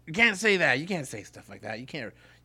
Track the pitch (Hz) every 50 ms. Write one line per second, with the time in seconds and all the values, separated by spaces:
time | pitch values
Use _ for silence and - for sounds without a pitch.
0 | _ - 156 196 233 233 208 185 214 220 202 185 170 143 127 131 156 180 208 170
1 | 139 127 - 107 95 - - 104 - - 98 101 - 107 110 110 127 135 - 160
2 | 120 101 - - - - - _